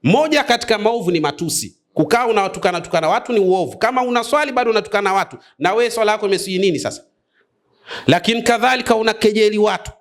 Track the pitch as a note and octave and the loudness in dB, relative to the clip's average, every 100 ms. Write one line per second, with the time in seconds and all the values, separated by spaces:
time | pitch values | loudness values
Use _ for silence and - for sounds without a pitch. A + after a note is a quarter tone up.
0 | B2 A3+ D#4 D4+ B3 A#3+ - G#3+ G#3 A#3 | 4 2 4 0 0 -2 0 0 0 -2
1 | F3+ F3 D3 C#3+ E3+ - G2 _ _ - | -2 -2 -2 -4 -6 -6 -8 _ _ -4
2 | D#3 A#3 B3 G#3+ G3 F#3 F#3 F3 E3+ F3 | 0 2 2 0 -2 -2 -2 -4 -2 -2
3 | D#3 G#3+ B3 A#3 F#3 F#3 D3+ - A3 B3+ | 0 -2 0 0 2 2 -2 -2 -2 0
4 | B3 A#3+ A3+ D4 D4 B3 A#3+ A3+ G#3 G#3 | 0 -2 0 0 0 0 0 -2 -2 -2
5 | G3+ F#3+ F3+ - - _ D#3+ G#3+ A#3+ A#3 | 0 0 -2 -8 -20 _ 0 2 0 0
6 | G#3+ G#3+ G#3 F#3+ F#3+ F#3 G3 D#3 A2 - | 0 0 0 -2 -2 0 0 0 -4 -8
7 | _ _ _ _ _ _ _ _ - - | _ _ _ _ _ _ _ _ -16 -6
8 | - E3+ F3+ A#3 A#3 A#3 B3 B3+ A#3+ A3+ | 2 2 2 0 2 2 2 0 2 2
9 | A3 G#3+ G#3+ G#3+ G#3+ G#3+ G#3 F#3 - - | 2 2 2 4 2 4 0 0 -8 -20